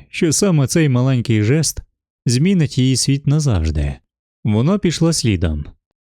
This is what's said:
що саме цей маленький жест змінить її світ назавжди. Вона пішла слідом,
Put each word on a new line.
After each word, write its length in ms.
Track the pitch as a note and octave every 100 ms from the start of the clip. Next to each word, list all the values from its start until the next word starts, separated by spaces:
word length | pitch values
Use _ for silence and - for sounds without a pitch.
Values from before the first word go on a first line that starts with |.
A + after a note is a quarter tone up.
| -
що 240 | - E3+
саме 340 | - G3+ D#3 C3
цей 220 | F3 D3+
маленький 540 | B2 C3 B2+ A2 A2
жест 380 | G#2 D#3 D3+ - - _ _ _ -
змінить 520 | A#2+ F3 F#3+ D3 -
її 180 | B2+ B2+
світ 320 | - C#3 C#3
назавжди. 680 | D3+ C#3+ F#2+ D#2 D2 C#2+ C2+ _ _ _ _
Вона 340 | A2+ G#2+ C#3 G3+
пішла 360 | F3 D3 E3
слідом, 520 | D#3+ A#2+ F2+ E2+ D2+ C#2+ - _ _